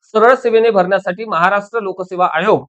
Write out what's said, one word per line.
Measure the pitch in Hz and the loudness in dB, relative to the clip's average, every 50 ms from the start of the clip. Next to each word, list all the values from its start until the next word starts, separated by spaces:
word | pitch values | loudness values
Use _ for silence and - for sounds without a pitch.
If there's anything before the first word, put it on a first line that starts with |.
| _ _ - | _ _ 0
सरळ | 214 214 240 262 | 2 4 4 4
सेवेने | 247 254 233 220 220 226 233 | 2 2 0 2 2 2 2
भरण्यासाठी | 202 196 175 180 196 190 190 185 180 196 226 | 2 2 0 0 -2 -2 -2 -6 -8 -8 -8
महाराष्ट्र | 220 190 160 170 185 202 202 202 - - 233 | -6 -2 0 0 2 0 -2 -4 -4 -6 -6
लोकसेवा | 202 190 180 190 180 180 185 175 180 160 139 | -6 -6 -8 -8 -10 -8 -2 -2 -2 0 0
आयोग | 156 180 214 190 135 - | 0 0 0 0 0 -2